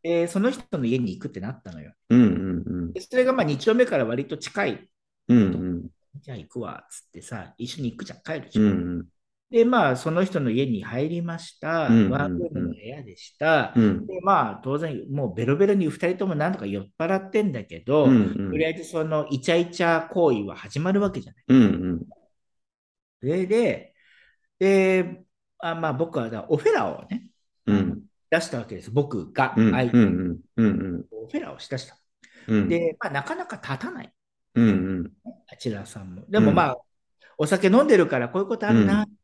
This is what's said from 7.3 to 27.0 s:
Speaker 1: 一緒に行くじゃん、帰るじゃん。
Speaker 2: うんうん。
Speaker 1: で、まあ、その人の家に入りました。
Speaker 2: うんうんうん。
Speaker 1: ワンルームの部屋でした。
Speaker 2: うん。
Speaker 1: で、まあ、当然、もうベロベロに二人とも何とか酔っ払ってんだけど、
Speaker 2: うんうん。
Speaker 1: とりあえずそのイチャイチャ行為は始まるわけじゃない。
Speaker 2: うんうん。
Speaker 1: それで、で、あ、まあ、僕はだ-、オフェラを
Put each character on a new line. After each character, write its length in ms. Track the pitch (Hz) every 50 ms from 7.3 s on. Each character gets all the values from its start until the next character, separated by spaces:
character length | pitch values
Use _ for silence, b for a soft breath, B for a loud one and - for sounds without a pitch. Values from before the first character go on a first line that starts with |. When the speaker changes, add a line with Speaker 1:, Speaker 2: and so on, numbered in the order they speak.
| 120 107 85 - _ _
Speaker 1:
一 80 | 120
緒 160 | 120 - 160
に 80 | 139 117
行 60 | -
く 80 | - 101
じ 80 | -
ゃ 40 | 87
ん、 40 | _
帰 180 | _ - 160 147
る 80 | - -
じ 120 | - 107
ゃ 20 |
ん。 20 | 107
Speaker 2:
う 40 | 104
ん 20 |
う 40 | 95 87 87 87 87 85
ん。 60 | 85 _ _ _ _ _ _ _ _ _
Speaker 1:
で、 140 | 247 226 233
ま 260 | 240 254 233 175 139
あ、 60 | 127
そ 140 | 123 - 160
の 140 | 160 175 190
人 160 | 196 190 165
の 100 | 139 120
家 160 | 110 123 139
に 160 | 135 117 98
入 260 | 98 101 110 127 147 160
り 140 | 175 170
ま 160 | 170 170 165 160
し 200 | - - _ _
た。 300 | - 156 165 165 156 127
Speaker 2:
う 40 |
ん 40 | 117
う 40 | 117
ん 20 | 104
う 20 | 92
ん。 20 |
Speaker 1:
ワ 180 | - - - 92
ン 100 | 90 87
ル 80 | 87
ー 60 | -
ム 80 | - 95
の 80 | 90 85 78
部 60 | -
屋 220 | 101 113 135 151
で 140 | 131 104 92
し 200 | - - - _ _
た。 340 | 147 160 160 147 113 - -
Speaker 2:
う 40 | 240
ん。 260 | - - 190 - -
Speaker 1:
で、 140 | - 190 180
ま 360 | 175 196 196 160 127 107 98 101
あ、 20 |
当 160 | - 131 139 147
然、 260 | 165 160 139 98 - -
も 180 | 135 143 135 107
う 60 | 87
ベ 120 | 110 117
ロ 100 | 123 143
ベ 120 | 160 196 196
ロ 60 | 208
に 140 | 202 175 151
二 200 | - - - 170
人 80 | 180
と 100 | 180 202
も 80 | 190 165
何 180 | 147 151 175
と 60 | 190 -
か 80 | 104
酔 140 | 101 98 98
っ 60 | 98 - _ -
払 180 | 160 170 190
っ 140 | 190 190 -
て 120 | - 214
ん 100 | 214 196
だ 120 | 135 117 98
け 160 | _ 82 82
ど、 240 | - 120 139 151 143
Speaker 2:
う 40 | 127
ん 20 |
う 320 | 131 117 101 92 104 104 98 95
ん。 20 |
Speaker 1:
と 60 | 90
り 100 | 151 160
あ 40 | 160
え 40 | 160
ず 100 | 185 165
そ 200 | - - 165 160
の 220 | 160 156 151 147 -
イ 100 | 143 131
チ 120 | - -
ャ 60 | 165 170
イ 120 | 170 170
チ 120 | - -
ャ 260 | 180 170 165 160 160 -
行 240 | - 185 170 147
為 60 | 123 104
は 160 | 101 95 80
始 220 | - - 101 - 139
ま 120 | 160 185
る 80 | 196 202
わ 100 | 202 190
け 100 | 185 120
じ 80 | - -
ゃ 40 |
な 80 | - _
い。 40 | _ -
Speaker 2:
う 60 | 127
ん 40 | 131
う 80 | 117 98 - - 92 90 87
ん。 120 | 85 85 - - _ _ _ _ _ _ _ _ _ _ _ _ _ _ _ _ _ _ _ _ _
Speaker 1:
そ 60 | -
れ 200 | 135 160 185 185
で、 480 | 185 214 226 240 170 104 - - - _ _ _ _ _ _ _ _ _ _ _ _ _ _
で、 680 | 185 196 196 190 190 190 185 185 175 175 170 - _ _ _ _ _ _ _ _
あ、 160 | 180 170 165
ま 140 | 165 165 156
あ、 40 |
僕 260 | 135 127 165 165 - 151
は 120 | 117 113
だ-、 160 | 113 104 - -
オ 80 | -
フ 120 | 147 - 440
ェ 40 |
ラ 140 | 440 302 104
を 180 | 90 73 -